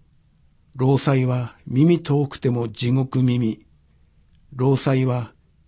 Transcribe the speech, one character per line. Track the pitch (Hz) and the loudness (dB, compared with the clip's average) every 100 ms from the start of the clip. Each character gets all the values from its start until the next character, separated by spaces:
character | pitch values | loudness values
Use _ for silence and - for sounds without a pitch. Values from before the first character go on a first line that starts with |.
| _ _ _ _ _ _ _ 127 | _ _ _ _ _ _ _ -2
労 | 131 135 | 2 2
災 | - 135 127 | 2 0 0
は | 123 120 - - | -2 -6 -12 -4
耳 | 127 160 170 | 2 4 4
遠 | 170 143 139 | 0 -2 -2
く | - | -4
て | 127 | -2
も | 120 117 | -2 -4
地 | 104 120 | -4 -2
獄 | 131 131 131 | 0 0 0
耳。 | 127 123 113 107 _ _ _ _ _ _ _ _ - | 0 0 -2 -4 _ _ _ _ _ _ _ _ -16
労 | 131 131 135 | -2 0 2
災 | 143 131 131 | 2 0 0
は | 123 113 _ _ _ | -2 -6 _ _ _